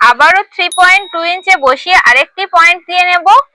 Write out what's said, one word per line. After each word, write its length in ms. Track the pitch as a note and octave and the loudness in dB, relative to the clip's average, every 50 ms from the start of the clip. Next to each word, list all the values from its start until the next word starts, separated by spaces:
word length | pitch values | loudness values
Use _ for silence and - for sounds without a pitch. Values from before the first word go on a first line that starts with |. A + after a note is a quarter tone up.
| A3 A#3+ | 0 0
আবারও 320 | B3 A#3+ D4 D#4+ F4+ G4 G4+ - _ | 2 2 2 2 2 0 -4 -6 _
থ্রি 140 | - F4 F4 F4 F4+ | -8 -8 -4 -2 0
পয়েন্ট 260 | F4+ F4+ F#4 G4 G4+ F4+ E4+ | 2 2 2 0 -2 -6 -8
টু 60 | E4 E4 E4+ F4+ | -6 -6 -6 -6
ইঞ্চে 220 | F#4 F4+ G4 F#4+ E4 C#4 | -4 -2 -2 -2 0 0
বসিয়ে 320 | B3+ C4+ C4+ - F4+ F#4 - - A#3 | 0 -2 -2 -2 -2 0 0 2 2
আরেকটি 340 | B3 C4 D4+ - _ F#4 G4 F#4+ - | 0 0 -2 -4 _ -10 -6 -2 0
পয়েন্ট 240 | E4+ E4 E4+ F4+ F4+ E4+ - | 2 2 2 0 -4 -6 -6
দিয়ে 140 | F4+ F4+ F4+ F4+ | -4 -2 -2 0
নেব। 160 | F4+ F4 E4 F#4+ G#4+ C5+ C5+ - | -2 0 2 2 2 2 2 -2